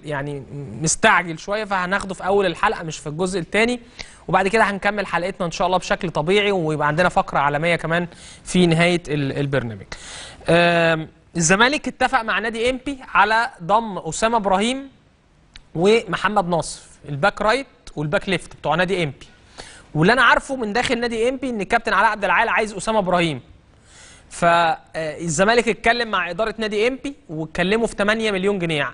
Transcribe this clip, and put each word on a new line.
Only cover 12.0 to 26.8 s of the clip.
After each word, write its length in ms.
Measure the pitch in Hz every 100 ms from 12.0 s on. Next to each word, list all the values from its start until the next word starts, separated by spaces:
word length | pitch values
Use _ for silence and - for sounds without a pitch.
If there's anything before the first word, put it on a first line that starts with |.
| 254 254
مع 160 | 220 190
نادي 320 | 220 220 240
امبي 280 | 262 285 269 254
على 360 | 180 208 220 233 -
ضم 360 | 170 214 226 180
اسامه 380 | 160 156 220 233
ابراهيم 520 | 202 190 226 262 277 _ _ _ _ _ _ - -
ومحمد 760 | 156 190 226 220 - 190 208 175
ناصف، 380 | 165 - - - - -
الباك 340 | 143 196 -
رايت 240 | 208 254 269 _ - -
والباك 320 | 151 151 -
ليفت 280 | 175 - -
بتوع 180 | 151
نادي 280 | 160 180 185
امبي. 220 | 156 - - - - - - - -
واللي 180 | 151 175
انا 100 | 247
عارفه 340 | 240 294 - 262
من 160 | 220
داخل 280 | 226 247 233
نادي 280 | 240 226 240
امبي 220 | 269 269
ان 100 | 226
الكابتن 320 | 185 233 226
علاء 180 | 190 220
عبد 140 | 214
العال 240 | 190 180 226
عايز 260 | 185 220
اسامه 240 | 208 226 220
ابراهيم، 420 | 185 175 170 131 - - _ _ _ - - - -
فالزمالك 1400 | - 170 170 165 156 - 160 156 147 170 151 196 240 226
اتكلم 420 | 196 233 233 233
مع 200 | 196 175
اداره 240 | 175 220 214
نادي 300 | 220 208